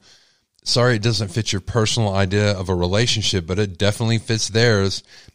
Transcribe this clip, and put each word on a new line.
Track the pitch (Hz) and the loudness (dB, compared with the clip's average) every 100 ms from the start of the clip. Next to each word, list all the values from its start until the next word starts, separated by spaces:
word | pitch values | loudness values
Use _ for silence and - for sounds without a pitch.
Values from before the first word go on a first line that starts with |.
| _ - _ _ _ _ | _ -20 _ _ _ _
Sorry, | - 120 120 113 | -4 0 2 2
it | |
doesn't | 117 107 104 | 0 -2 -2
fit | 117 107 | -4 -4
your | 98 | -4
personal | - 120 107 - 104 | -2 0 0 0 0
idea | 95 98 101 104 | 0 2 2 2
of | 95 92 | 0 -2
a | |
relationship, | 90 87 101 120 110 98 98 80 | 0 2 2 0 0 -2 -2 -2
but | 90 | -2
it | 104 85 | -2 0
definitely | 101 - 113 113 | -2 0 0 0
fits | - 110 - | -2 -4 -2
theirs. | 110 120 104 98 - - - - | 2 4 4 2 -2 -10 -20 -20